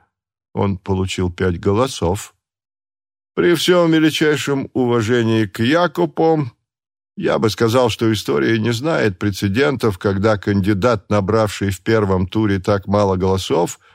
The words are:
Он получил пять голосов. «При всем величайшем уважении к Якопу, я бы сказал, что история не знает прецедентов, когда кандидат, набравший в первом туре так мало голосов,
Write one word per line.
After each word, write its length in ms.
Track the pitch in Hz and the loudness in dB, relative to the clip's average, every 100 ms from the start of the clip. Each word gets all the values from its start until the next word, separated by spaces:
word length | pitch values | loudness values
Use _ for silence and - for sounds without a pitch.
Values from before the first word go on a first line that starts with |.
| _ _ _ _ _ | _ _ _ _ _
Он 240 | 107 101 92 | -4 -2 -4
получил 540 | - 95 95 - 90 | -4 -2 -2 -2 -4
пять 280 | 87 92 85 | -2 -2 -2
голосов. 720 | 101 101 135 - 85 104 - _ _ _ _ _ _ _ _ _ _ | 0 0 -2 -2 -4 -4 -8 _ _ _ _ _ _ _ _ _ _
«При 200 | - 175 | -2 0
всем 380 | 160 - 180 170 | 2 2 4 4
величайшем 760 | 160 156 - 151 147 - 135 - | 4 2 2 0 0 -2 -4 -4
уважении 720 | 117 123 120 107 123 113 110 104 | -2 0 0 2 0 2 0 0
к 140 | - | -2
Якопу, 880 | 117 165 175 - 165 - 160 160 123 _ _ _ _ _ _ - | 0 2 0 0 -4 0 0 0 -2 _ _ _ _ _ _ -6
я 220 | 78 160 | -2 0
бы 120 | 110 | 0
сказал, 380 | - 113 127 123 | 0 0 2 2
что 240 | - 113 | 0 -2
история 460 | 104 - 143 127 113 | -2 -2 0 0 0
не 140 | 113 | -2
знает 460 | 117 151 151 117 92 | -2 -2 0 -2 -2
прецедентов, 800 | 104 92 101 101 147 131 113 92 | -4 -2 -2 0 0 0 -2 -2
когда 380 | 104 98 110 98 | -4 0 0 0
кандидат, 760 | 107 101 92 101 123 113 - | 0 0 0 0 0 0 0
набравший 600 | 104 98 110 104 - 98 | -2 0 0 0 -2 -6
в 100 | 95 | -4
первом 440 | - 113 101 95 95 | 0 2 2 0 0
туре 320 | 110 107 98 | -2 0 0
так 280 | 107 101 98 | 0 -2 0
мало 300 | 101 98 92 | 0 2 0
голосов, 640 | 95 95 - 147 165 - _ | 0 0 0 0 0 -4 _